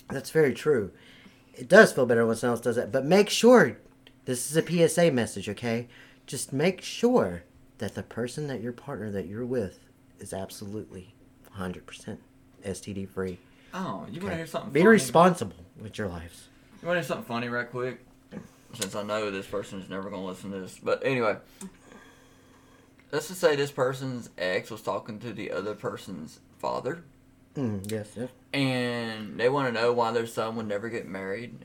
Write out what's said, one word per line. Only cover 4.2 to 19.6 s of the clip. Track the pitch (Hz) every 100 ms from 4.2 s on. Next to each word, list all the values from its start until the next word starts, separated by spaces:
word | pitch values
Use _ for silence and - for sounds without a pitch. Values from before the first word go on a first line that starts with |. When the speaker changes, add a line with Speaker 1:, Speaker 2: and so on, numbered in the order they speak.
| -
Speaker 1:
this | 123 -
is | 160
a |
P | 156 170
S | 160 -
A | 170
message, | 123 107 101 98
okay? | 98 120 117 123 - - - -
Just | 139 -
make | 135 175 185
sure | - - 233 240 98 85 - - - -
that | 101
the | -
person, | 92 113 123 151 147
that | 120
your | 113
partner | 120 - 107 107
that | 101 82
you're | 107
with | 120 127 95 - - _ _ -
is | 101
absolutely | 95 95 - 101 107 - 92 - - - _ -
hundred | 98 90 85
percent | - - - 92 - _ - -
S | 101 90
T | -
D | 98
free. | 95 95 92 90 - - -
Speaker 2:
Oh, | 180 180 98 -
you | 170
wanna | 196
Speaker 1:
Okay? | 165
Speaker 2:
hear | 165
something | 170 -
Speaker 1:
Be | 143
Speaker 2:
funny? | 202
Speaker 1:
responsible | 214 - 165 180 170 101 - - -
with | 107 -
your | 101
lives. | 85 85 - - - - -
Speaker 2:
You | 165
wanna | 175
hear | 156
something | 139 -
funny | 117 120
right | 120 117
quick? | 123 127 117 - - - - - - -
Since | - 95
I | 107
know | 104 107 104
this | 98 98
person's | 101